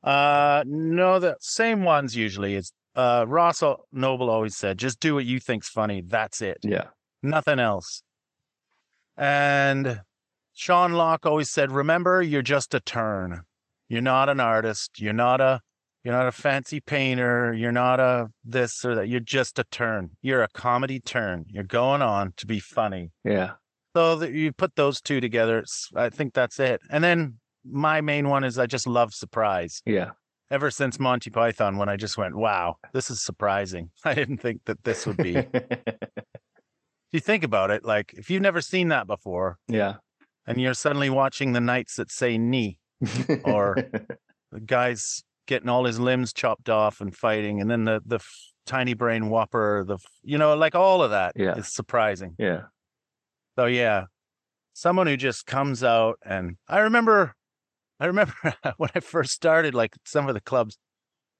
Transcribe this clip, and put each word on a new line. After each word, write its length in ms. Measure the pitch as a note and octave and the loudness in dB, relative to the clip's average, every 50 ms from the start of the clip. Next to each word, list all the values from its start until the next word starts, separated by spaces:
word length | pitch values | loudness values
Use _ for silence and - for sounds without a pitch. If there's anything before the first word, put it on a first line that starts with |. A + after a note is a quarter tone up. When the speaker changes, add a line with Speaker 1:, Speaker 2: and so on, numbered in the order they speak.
| _ | _
Speaker 1:
Uh, 600 | - C#3 C#3 C#3+ D3 D3 C#3+ C#3+ D3 C#3+ C#3+ D3 | 2 2 4 4 4 4 6 6 6 4 4 2
no, 540 | B2+ C#3+ D#3 D#3+ D#3+ E3 F3 F#3 F#3 F#3 F#3+ | 0 -4 -4 -2 0 2 4 4 4 4 4
the 160 | F3+ F3+ C#3+ - | 4 2 -2 -2
same 460 | - - - - A3+ A3+ A3+ G#3 F#3+ | -8 -8 -2 0 0 2 2 2 4
ones 320 | F3 D#3+ D3 C#3 C3 A2 | 4 4 4 2 0 -2
usually. 400 | A#2+ A2 G#2+ F#2+ G2 G2+ G2 G2+ | -2 -2 -2 -2 -2 -2 -2 -2
It's, 160 | G2 F#2+ - _ _ _ _ _ | -2 -4 -6 _ _ _ _ _
uh, 280 | - B2+ B2 A#2+ A#2+ A#2 A2+ | 0 2 4 4 2 2 2
Ross 340 | C3+ D#3+ E3+ E3+ E3+ - - | 2 4 4 4 2 2 0
Al-, 220 | D3+ C3+ - - _ - | 0 0 -2 -6 _ -6
Noble 360 | C3+ B2+ C3+ C3 B2+ B2+ A#2+ | -2 0 0 0 0 0 0
always 260 | A2+ A2+ A2 A2 G2+ | 0 0 0 -2 -4
said, 220 | - - G2+ G2 F#2+ | -4 -4 -4 -4 -2
"Just 200 | A#2 C3 B2 _ | -4 -6 -6 _
do 160 | - D#3+ D3+ | 0 0 0
what 100 | C#3+ C3 | 0 0
you 140 | A#2+ B2+ B2+ | -2 -4 -4
think's 300 | - - B2 A2 - - | -2 -4 -4 -4 -4 -8
funny. 340 | - A2+ A2 G#2+ G2+ G2 F2 | -4 -2 -2 -2 -2 -6 -6
That's 380 | F2 G2+ A2+ A2 G#2 - - A2+ | -4 -2 -2 -2 -2 -6 -6 -6
it. 160 | G2 F2 - - | -6 -6 -4 -4
Speaker 2:
Yeah. 220 | G#2+ G2+ - - - _ _ _ _ _ _ - | -2 -2 -2 -4 -6 _ _ _ _ _ _ -6
Speaker 1:
Nothing 380 | C#3 D3+ D#3 D3 - D3 C3+ | -2 -2 -2 0 0 0 2
else." 420 | B2 A2+ G#2 F#2+ E2+ - - - _ _ _ _ _ _ _ _ _ _ _ _ _ _ _ _ _ _ _ _ _ _ _ | 2 0 0 -2 -6 -10 -16 -16 _ _ _ _ _ _ _ _ _ _ _ _ _ _ _ _ _ _ _ _ _ _ _
And 840 | - C#3+ C#3 C#3+ C#3+ C#3+ C#3+ C#3+ C#3 C#3 C#3 C3+ C3+ C#3 C3 A#2+ G#2 F#2+ _ _ _ _ _ _ _ _ _ _ | -2 0 0 2 2 2 2 4 4 4 2 2 2 0 -2 -4 -6 -10 _ _ _ _ _ _ _ _ _ _
Sean 380 | - - - F3+ F3 F3+ F3 E3+ | -14 0 2 4 4 4 4 4
Locke 320 | E3+ E3 D#3+ D#3+ D#3 - | 2 2 2 2 2 2
always 260 | E3 D3+ D#3 D3+ - | 2 2 2 0 0
said, 200 | - - C#3+ C3+ | 0 0 0 2
"Remember, 500 | C3 C#3 C#3+ D3+ D#3+ F3 F3 F3+ F3+ F#3 | 2 0 2 2 2 2 4 4 4 4
you're 220 | F3+ E3 D3 C#3+ C3 | 2 2 0 0 2
just 320 | A#2 C#3+ C#3 C3 - - | 2 2 0 0 0 -4
a 60 | C3 | -4
turn. 640 | - - - A#2+ A2+ A2 G#2 G2 F#2 F2+ F2 E2+ E2+ _ _ _ _ _ _ _ _ _ | -4 -4 -4 -4 -2 -2 -2 -4 -4 -6 -8 -10 -14 _ _ _ _ _ _ _ _ _
You're 140 | B2 A#2 A#2+ | -4 -2 0
not 260 | C3 B2+ C3 C3+ C#3 | 2 4 4 4 4
an 120 | C#3 C#3 | 2 2
artist. 600 | B2+ A#2 A2+ A2 A2 A2+ G#2+ - - - _ - | 2 2 2 2 2 0 -4 -4 -8 -12 _ -8
You're 120 | G#2+ G#2 G#2+ | -4 -4 0
not 280 | A2+ A#2+ B2 B2+ C3 | 2 4 4 4 4
a, 200 | C3+ C3 C3 B2+ _ _ _ _ _ _ _ _ _ | 4 4 2 2 _ _ _ _ _ _ _ _ _
you're 100 | B2 A#2+ | -2 0
not 120 | B2 B2+ B2+ | 0 0 0
a 40 | B2 | -2
fancy 480 | - - D3 C3+ C#3 C3 - - D3 | -2 -2 0 0 0 -2 -6 -10 -10
painter. 720 | - - D3 C#3+ C3+ C3 B2+ B2+ B2 B2 A#2+ A#2+ B2 A#2 A#2 | -8 -4 -2 0 0 0 0 0 0 2 2 2 0 0 -2
You're 200 | A2+ A2+ A#2+ A#2+ | -2 -2 0 0
not 280 | B2 B2 B2+ B2+ B2+ | 2 2 2 4 4
a 280 | C3 B2+ B2+ B2 A#2+ A2 A2+ _ _ | 4 4 2 2 -2 -4 -10 _ _
this 400 | A#2+ A2+ C3 B2 A#2 - - - | -6 -2 -2 -2 -2 -2 -6 -4
or 100 | B2+ A#2+ | -2 0
that. 140 | A2+ G2 G#2+ | 0 -2 -2
You're 120 | A#2+ B2 | -2 -4
just 380 | A#2 - - C3+ B2+ - - - | -4 -2 0 0 0 -2 -2 -6
a 60 | B2+ | -6
turn. 460 | _ - - A#2+ A2+ A2 G#2 F#2 E2+ D#2+ _ - | _ -4 -4 -2 -2 -2 -4 -6 -8 -12 _ -4
You're 200 | C3 C3+ C3 A#2 | -2 2 2 2
a 60 | G#2 | 0
comedy 520 | _ - - B2 A#2+ B2 C3 C3 C3+ C3 | _ -4 -2 0 0 0 0 -2 -6 -8
turn. 460 | - - - B2+ A2+ G2+ F#2 F2 D#2+ F2+ | -8 -4 -4 -2 -2 -2 -4 -6 -8 -10
You're 160 | G#2 G2+ G2+ | -10 -10 -8
going 380 | F#2+ - A#2 B2 C3 C#3 C#3+ C#3 | -2 0 0 2 2 2 2 2
on 300 | A#2 G#2 G2+ G2+ F#2+ F2 | 0 0 0 -2 -4 -6
to 100 | - - | -12 -8
be 140 | G#2 A2+ G#2 | -6 -6 -6
funny." 500 | - - - - A2+ G#2 G2 F#2 F2 E2 _ _ _ | -6 -6 -4 -2 -2 -2 -2 -6 -10 -12 _ _ _
Speaker 2:
Yeah. 280 | - G#2 G2 F#2 F#2 F#2+ _ _ _ _ _ _ _ _ | -2 0 0 0 -2 -6 _ _ _ _ _ _ _ _
Speaker 1:
So 200 | E3+ E3 E3 E3 | 2 4 4 4
that 160 | D#3 D#3+ E3+ B2+ | 2 -2 -6 -4
you 200 | D3+ D#3 D#3 C#3 | -2 -2 -2 -2
put 240 | _ - F3+ _ | _ -4 -4 _
those 240 | - D3 C#3 C#3 - | 2 2 2 2 -2
two 200 | - - D3 C3+ | -4 -2 -2 0
together, 380 | B2 A#2+ A2 A#2 A2+ A2+ A2+ A2+ | 0 0 2 2 2 4 2 0
it's, 300 | - - - - - - - | -2 -4 -10 -12 -12 -8 -2
I 140 | - A#2 A#2+ | -2 -2 -2
think 240 | - - D#3 C3 - | -2 -4 -6 -2 0
that's 260 | - B2+ A#2 - - | 0 0 0 0 -2
it. 200 | C3+ C3 A#2+ - _ - | 0 0 0 -2 _ -4
And 120 | C#3+ D3+ D#3+ | -2 2 2
then 360 | F3 F3 E3+ D#3+ C#3+ A#2 A2+ _ _ _ _ _ C3 | 4 2 2 0 -2 -6 -12 _ _ _ _ _ -8
my 320 | C3 C#3 D3 D#3 D#3 D#3 | -6 -2 0 0 0 0
main 280 | D3+ D3+ D3 D3 C#3+ C#3 | 0 0 -2 0 0 2
one 160 | C#3+ C#3 C3+ | 2 0 0
is 140 | C3 A#2+ B2 | -2 0 0
I 80 | B2+ | -2
just 200 | A#2+ B2 B2+ - | 0 0 -4 -4
love 260 | B2+ A#2+ A#2+ A#2+ A2 G#2 | 0 2 2 2 2 0
surprise. 680 | - - - - A#2 A2 G#2 G2 F2+ E2+ E2+ - - _ | -12 -16 -8 -4 -2 0 0 0 0 -2 -4 -10 -10 _
Speaker 2:
Yeah. 240 | - A2 G2 F2+ - - _ _ _ _ _ _ _ | -2 0 0 -2 -4 -10 _ _ _ _ _ _ _
Speaker 1:
Ever 200 | C#3 C#3 C#3+ C#3+ | -4 -2 -2 -2
since 300 | - - C#3+ C3 A#2+ B2+ | -2 -2 -4 -4 -2 -2
Monty 300 | C3+ B2+ B2+ B2 - A#2+ | 0 0 0 0 -2 -6
Python, 460 | G#2+ A#2 A#2 A#2 A2 - A2+ G2+ G2 G2+ | -2 0 0 0 2 0 -2 -2 0 -2
when 100 | G2+ G2+ | -2 -2
I 80 | G2+ | -2
just 200 | G2 G#2+ G#2 - | -4 -4 -6 -4
went, 200 | - G#2 F#2 D#2 | -4 -4 -4 -4
"Wow, 400 | G#2 A2 A2+ G#2 F#2 F2 F2 E2 _ - - _ | -2 0 0 0 0 -2 -2 -4 _ -12 -8 _
this 180 | C3 B2+ - | -6 -6 -6
is 100 | B2+ G#2 - | -8 -8 -8
surprising. 680 | - F#2 _ G#2+ G#2 G2 G2+ G2+ F#2 F#2 F2+ E2+ F2 _ _ | -8 -8 _ 0 0 0 0 -2 -4 -6 -10 -10 -12 _ _
<laughs> 60 | _ | _
I 100 | D#3+ C#3 | -2 -2
didn't 240 | C3 C#3 A#2 C#3 A2 | -2 -2 -4 -6 -6
think 220 | - B2 A2+ - _ | -6 -6 -6 -6 _
that 180 | - G#2+ - _ | -8 -8 -6 _
this 220 | A#2 A2+ - - | -4 -4 -4 -4
would 100 | - G2+ | -8 -4
be." 200 | F2 E3 F2+ F2 C#3 B2 - - | -2 -2 0 0 -2 -2 -2 -4
Speaker 2:
<laughs> 40 | B2+ B2 - A#2+ - - - A3 - - - _ - - _ _ - _ _ _ _ _ _ _ _ _ _ _ _ _ _ | -6 -4 -4 -10 -6 -6 -8 -8 -8 -12 -14 _ -18 -18 _ _ -20 _ _ _ _ _ _ _ _ _ _ _ _ _ _
Speaker 1:
If 40 | - | -6
you 60 | D#3+ | -6
think 220 | - - G#3+ A3 D#3+ | 0 0 -2 0 0
about 280 | C3+ G#2+ G2+ F#2+ G2 | 0 0 2 2 2
it, 160 | G#2 G#2+ - | 0 -2 0
like, 260 | A2+ G#2+ G#2+ G#2 - - F2+ | 0 -2 -2 -2 -4 -12 -20
if 100 | G#2+ - | -8 -4
you've 140 | F3 F#3+ G3 | -2 0 0
never 180 | G3 F3 E3+ | 0 0 0
seen 280 | D3 - - F#3 F3+ E3+ | -6 -2 -2 0 0 2
that 180 | D#3 C3 G#2+ | 0 0 0
before, 500 | F#2 G#2 - _ G#2 F2+ F2 F#2 F#2+ F2+ _ _ | -2 -6 -8 _ -8 -4 -2 -2 -4 -4 _ _
Speaker 2:
Yeah. 280 | - A#2 A2 G2+ G2+ G#2 G#2+ _ _ _ _ _ _ _ _ _ | -4 -2 -2 0 -2 -4 -8 _ _ _ _ _ _ _ _ _
Speaker 1:
and 140 | - A#2+ B2 | -6 -4 -2
you're 140 | B2+ B2+ B2+ | 0 -2 -2
suddenly 340 | - - D3+ D3 C#3+ C#3+ C#3 | 0 -2 -2 0 0 0 0
watching 460 | C3 C3+ C3+ C3+ - - C#3+ C3+ A#2+ | 2 2 2 0 0 -2 -2 0 2
the 60 | A#2+ | 2
Knights 360 | A#2+ A#2+ B2 B2+ A#2+ - - | 2 2 0 0 -2 -6 -8
That 140 | - B2 - | -8 -8 -8
Say 260 | - - C3+ B2+ A#2 | -4 -2 0 0 2
Ni, 420 | A2+ A2+ A#2 B2+ C3 A#2 G#2 F#2 _ _ _ _ _ - G2+ G2 B2 B2+ - D3+ - - | 2 0 0 0 0 0 -2 -6 _ _ _ _ _ -6 -6 -4 -4 -2 -2 -2 -2 0
or 320 | - - G#2 G2+ G2+ F#2+ | 0 2 2 2 2 0
Speaker 2:
<laughs> 760 | F#2+ C3 - - G#2+ - _ - - _ _ _ _ _ _ - | -2 -4 -4 -6 -8 -8 _ -16 -16 _ _ _ _ _ _ -18
Speaker 1:
the 80 | A2 | -16
guy's 640 | A2 A2 C3 B2 B2 B2 B2 A2 - - - - _ _ _ _ _ | -6 0 0 2 2 0 -2 -4 -8 -10 -10 -10 _ _ _ _ _
getting 240 | - C3+ B2+ - A#2+ | -4 -4 -2 0 0
all 160 | A#2+ B2+ B2+ | 0 2 2
his 120 | B2 A#2 A2+ | 0 0 0
limbs 360 | B2 B2 B2+ B2+ B2+ A2+ - | 0 0 2 0 0 -4 -6
chopped 340 | - - B2 A2 - - - | -2 -2 -2 -2 -2 -2 0
off 320 | A2+ G#2+ G#2+ G#2+ G#2 - | 2 2 2 2 0 -4
and 160 | G#2 G2+ F#2 | -10 -10 -10
fighting, 460 | - - A#2 G#2+ G#2+ G#2+ G#2 G#2 G2+ G2+ | -4 -2 0 0 0 -2 -2 -4 -2 -2
and 80 | G#2+ | 0
then 140 | A#2 A#2 A2 | 0 0 0
the, 160 | A2 A2 A2 - | 0 0 -2 -2
the 120 | A2 A#2+ | -4 -6
f-, 120 | G#2+ - - - - - - _ _ _ | -6 -6 -8 -20 -20 -20 -20 _ _ _
tiny 260 | - - C3 B2+ B2 A#2+ | -6 -4 -2 -2 -2 -2
brain 380 | A2 A#2+ A#2 A2+ A2+ A2 G#2+ | -2 0 0 0 0 -2 0
whopper, 540 | A2 A2+ A2 - - A#2+ A2 G#2 G#2 G#2 G2 F2+ | 0 0 0 0 0 -2 0 0 0 -2 -2 -4
the 60 | G2+ | -6
f-, 100 | F#2 - - _ _ _ | -8 -10 -20 _ _ _
you 140 | - C#3+ | -6 0
know, 180 | D3+ D3+ D3+ D3+ | 2 4 4 4
like, 200 | D3+ D#3+ D#3 D3+ | 4 2 2 4
all 280 | F3 F#3 F#3+ F#3+ F#3 D#3+ | 4 4 6 6 4 4
of 100 | A#2+ G#2 | 2 2
that 200 | G2+ F#2 F2+ - | 2 0 0 -2
Speaker 2:
Yeah. 220 | - G2+ F#2 E2+ | -2 -2 0 0
Speaker 1:
is 160 | A2 G#2 - - | -2 -6 -10 -8
surprising. 600 | - A2+ _ - A#2+ A2 G#2+ G2+ F2+ F#2+ F#2 E2+ F2 | -10 -10 _ 0 2 2 2 0 -2 -8 -14 -8 -4
Speaker 2:
Yeah. 260 | A2 G2 F2 D#2+ - - _ _ _ _ _ _ _ _ _ _ _ _ _ _ _ _ _ - | -2 -2 -2 -2 -6 -12 _ _ _ _ _ _ _ _ _ _ _ _ _ _ _ _ _ 0
Speaker 1:
So, 60 | B2+ | 0
yeah, 400 | A#2+ B2 B2 A#2+ A2+ G#2+ G2 F#2 F#2 _ _ _ _ _ _ _ _ _ _ _ _ _ | 2 2 2 2 2 2 0 -2 -6 _ _ _ _ _ _ _ _ _ _ _ _ _
someone 320 | - - E3+ F3+ F#3 F#3 | -2 0 0 2 2 2
who 100 | D#3+ C#3+ | 2 0
just 300 | C3 B2+ C3+ A#2 - - | 0 0 -2 -2 -4 -8
comes 360 | - - C3+ C#3 C#3+ C3+ A#2 B2+ | -6 -2 -2 0 -2 -2 0 2
out, 360 | B2 A#2 A2+ A2+ A2 A2+ - - | 4 4 4 4 2 0 -4 -6
and 320 | G2 G2 F#2+ F2+ F2 F2 - _ _ | -6 -6 -4 -4 -6 -8 -10 _ _
I 120 | C#3+ F#3+ | 0 2
remember, 520 | G#3+ A3 A3 A#3+ A3+ A3+ A3 G#3 F#3 C#3 - _ _ _ _ _ _ _ _ _ _ _ _ _ | 2 4 2 2 4 6 4 4 4 2 -2 _ _ _ _ _ _ _ _ _ _ _ _ _
I 60 | C#3 | -4
remember 300 | E3+ F3+ G3+ G#3+ - - - - | -2 2 2 0 0 0 -4 -4
<laughs> 340 | E3 - - - C#3+ A#2 | -4 -4 -4 -6 -8 -4
when 140 | _ D#3+ C#3 - | _ -6 -2 -2
I 60 | F#3 | -4
first 320 | - - - E3 C#3+ B2+ - | -6 -2 -2 -2 -2 -2 -4
started, 420 | - - E3 D#3+ D#3+ E3 D3+ C3 | 0 2 4 4 6 4 2 2
like, 220 | B2 A2+ G#2+ _ - _ | 0 0 0 _ -10 _
some 240 | - - D3+ C#3+ C3+ | -4 -2 -2 0 0
of 60 | B2+ | -4
the 80 | G#2 - | -4 -4
clubs, 340 | - - B2+ A#2 G#2+ G#2 _ _ _ _ _ _ _ _ _ _ _ _ _ | 0 0 0 0 0 -4 _ _ _ _ _ _ _ _ _ _ _ _ _